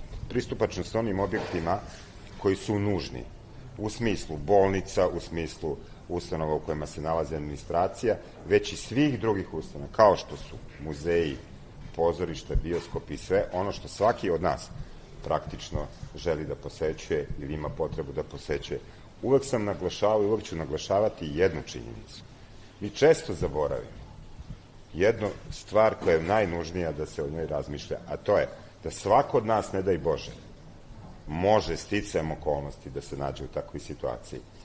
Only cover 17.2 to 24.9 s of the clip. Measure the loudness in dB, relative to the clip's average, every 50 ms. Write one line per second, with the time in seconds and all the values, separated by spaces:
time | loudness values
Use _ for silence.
17.2 | -2 -2 -6 -6 -6 -4 -4 -4 -4 -4 -2 -2 -2 -2 -2 -4 -6 -4 -4 -6
18.2 | -6 -6 -8 -8 -4 -4 -2 -2 -2 -4 -6 -8 -8 -10 -18 -18 -20 -20 -10 -4
19.2 | 2 4 4 4 4 2 0 0 2 0 0 0 -2 -2 0 2 4 4 6 6
20.2 | 4 4 2 0 0 -4 -4 -4 -2 -2 -2 -2 0 2 2 4 4 2 0 -2
21.2 | -6 -4 2 4 4 4 2 0 -6 -8 -10 -10 -10 -10 -12 -12 -14 -14 -16 -16
22.2 | -16 -18 -20 -20 -20 -18 -18 -18 -18 -18 -12 -8 -8 -6 2 6 8 8 8 6
23.2 | 2 -4 -2 -2 -2 0 0 0 0 0 0 -2 -6 -8 -12 -16 -16 -16 -16 -16
24.2 | -16 -16 -16 -14 -14 -14 -14 -16 -16 -18 -20 -20 -16 -8